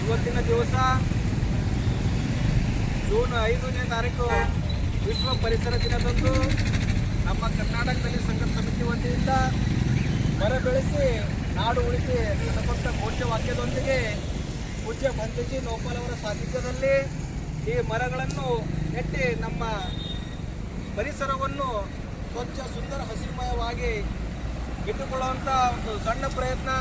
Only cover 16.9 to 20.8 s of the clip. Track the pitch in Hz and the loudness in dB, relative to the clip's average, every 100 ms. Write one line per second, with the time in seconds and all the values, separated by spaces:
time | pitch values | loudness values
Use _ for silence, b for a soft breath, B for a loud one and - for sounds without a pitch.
16.9 | 277 262 - - - - - - 240 233 | 2 2 -4 -4 -4 -4 -4 -2 0 0
17.9 | 226 247 247 262 - 180 440 - - - | 0 0 -2 -2 -2 0 -2 -2 -4 -2
18.9 | 156 165 175 247 233 226 - 226 214 185 | -2 -2 0 0 0 -2 -4 -2 -4 -4
19.9 | - - - - - - - - - | -6 -6 -6 -8 -8 -8 -8 -8 -8